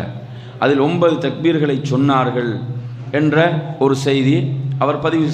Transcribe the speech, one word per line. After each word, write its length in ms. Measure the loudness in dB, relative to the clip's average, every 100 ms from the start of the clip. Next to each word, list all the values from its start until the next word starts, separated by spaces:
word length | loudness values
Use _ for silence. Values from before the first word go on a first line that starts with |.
| -2 -8 -14 -16 -16 -2
அதில் 260 | 2 4 2
ஒன்பது 280 | 2 2 2 -2
தக்பீர்களை 520 | 0 0 2 0 0 0
சொன்னார்கள் 580 | 0 2 2 2 0 -2 -4 -6 -8 -10 -12 -6 0
என்ற 300 | 2 4 2 0 -4 0
ஒரு 160 | 2 2 0
செய்தி 320 | 2 4 2 0 -4 -4 -2
அவர் 200 | -2 0 0
பதிவு 200 | 0 0